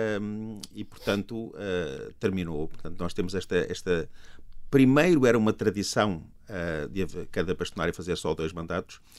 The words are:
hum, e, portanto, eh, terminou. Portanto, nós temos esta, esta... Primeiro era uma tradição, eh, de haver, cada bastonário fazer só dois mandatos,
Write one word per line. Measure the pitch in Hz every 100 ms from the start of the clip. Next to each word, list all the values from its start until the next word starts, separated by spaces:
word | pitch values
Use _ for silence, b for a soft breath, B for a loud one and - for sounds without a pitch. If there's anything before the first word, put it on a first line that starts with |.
| 110 104
hum, | 104 107 110 104 -
e, | 107
portanto, | - - 110 101 98 113 113 82
eh, | 101 90 76 67 52 -
terminou. | 104 95 82 76 76
Portanto, | - 80 87
nós | 87
temos | - 92 95
esta, | - 87 -
esta... | 90 92 82 73 b b b - - -
Primeiro | 135 131 143 175 156 123
era | 117
uma | 107
tradição, | 107 107 101 95 127 107 82 - - -
eh, | 92 85 78 -
de | 95
haver, | 90 87 -
cada | - 85
bastonário | 82 85 92 82
fazer | - 87 82
só | 82
dois | 82 80
mandatos, | 85 82 87 - - b